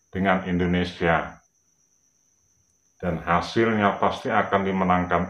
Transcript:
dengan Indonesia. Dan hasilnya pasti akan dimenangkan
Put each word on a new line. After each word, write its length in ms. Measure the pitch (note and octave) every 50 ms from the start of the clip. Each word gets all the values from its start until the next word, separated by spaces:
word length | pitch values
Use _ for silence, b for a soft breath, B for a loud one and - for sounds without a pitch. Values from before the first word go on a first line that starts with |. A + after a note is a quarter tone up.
| _ _
dengan 320 | - F#2 F#2+ F#2+ F#2 F#2 F2+
Indonesia. 920 | F#2 F2 F2 F2+ F2 F2+ F2+ F2+ - - - F2+ E2 D#2+ D#2 D2+ - - - _ _ _ _ _ _ _ _ _ _ _ _ _ _ _ _ _ _ _ _ _ _ _ _ _ _ _ _ _ _ _
Dan 240 | - F#2 F2 E2+ D#2+
hasilnya 800 | - E2+ F2 E2+ - - - A2+ A2+ A2+ A2 G#2+ G2+ G2 F#2+ -
pasti 320 | G#2 G2 - - - C3
akan 320 | A2 G#2 F#2+ - G2 G2 F#2+
dimenangkan 640 | F#2+ F#2+ F#2+ F#2 F#2 F2+ F2+ F2 F2 F2+ E2+ F2+